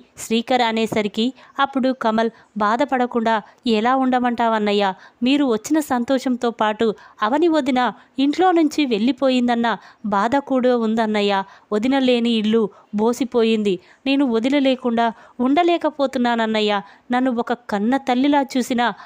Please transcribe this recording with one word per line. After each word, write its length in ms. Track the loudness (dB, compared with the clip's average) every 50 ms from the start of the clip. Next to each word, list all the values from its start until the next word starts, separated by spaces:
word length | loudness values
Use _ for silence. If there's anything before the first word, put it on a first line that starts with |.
| -6 _ _ -18
శ్రీకర్ 440 | -6 -2 -2 -2 0 0 0 0
అనేసరికి, 720 | 0 0 0 -2 -2 -2 -2 -2 -2 -2 -2 -2 -2 -2 -4 -8 -20 -18 _ -4
అప్పుడు 340 | -4 -2 -2 -2 0 0 -2
కమల్, 360 | 0 -2 -2 0 0 -2 -2 -4 -8 -20 _ _ -4
"బాధపడకుండా 840 | -2 0 0 0 0 -2 0 -2 -2 -2 -2 -2 0 0 0 -2 -4 -8 -20 _ _ 0
ఎలా 280 | 0 2 2 2 2
ఉండమంటావన్నయ్య? 960 | 2 0 0 0 0 0 -2 -2 0 0 0 0 0 0 0 0 2 0 0 -2 -6 -14 -20 _ _ 0
మీరు 220 | 0 2 2 2
వచ్చిన 340 | 2 0 -2 -2 0 -2 -2
సంతోషంతో 680 | 0 0 -2 -4 0 0 -2 -2 0 -2 -4 -2 -2 -4
పాటు 460 | -2 0 -2 -2 0 0 -2 -2 -2 -6 -12 -20 -8 -4
అవని 260 | -2 -2 0 2 2 2
వదిన 460 | 2 2 0 0 0 0 0 -2 -4 -6 -20 _ _ -2
ఇంట్లో 320 | 0 0 2 2 2 4
నుంచి 340 | 4 4 2 2 0 -2 -2
వెళ్ళిపోయిందన్న 920 | 0 0 0 0 0 0 0 0 2 2 2 2 0 0 0 0 -2 -2 -4 -8 -20 -20 _ -6
బాధ 300 | -2 0 0 0 2 0
కూడా 420 | 0 0 0 -2 0 2 2 2 2
ఉందన్నయ్య. 680 | 0 0 0 0 0 0 0 0 0 0 0 -2 -2 -6 -12 -20 _ _ -4
వదిన 260 | -2 0 0 0 2
లేని 300 | 2 2 2 2 2 0
ఇల్లు 400 | 0 0 0 2 2 2 0 0 -4 -12 -20 _ -4
బోసిపోయింది, 840 | 0 0 0 0 0 -4 -2 0 0 2 2 2 0 0 -2 -2 -2 -6 -16 -20 _ _
నేను 200 | -2 0 0 2
వదిన 340 | 0 0 0 0 0 0 2
లేకుండా 540 | 2 2 0 0 -2 -2 0 0 0 -2 -2 -6 -18 -20 _ -2
ఉండలేకపోతున్నానన్నయ్య. 1400 | 0 2 2 2 2 2 2 0 -2 -4 -2 -2 -4 -2 0 -2 0 0 0 0 0 0 0 0 0 0 0 -2 -4 -8 -20 _ _ _
నన్ను 200 | -2 0 0 0
ఒక 220 | -2 -2 -2 -4 -4
కన్న 440 | -6 _ -6 -4 -2 0 0 0 -2
తల్లిలా 480 | 0 0 0 2 2 2 2 2 0 0 -2 -4
చూసిన 360 | -2 -2 -2 -2 -2 -2 -2 -6 -16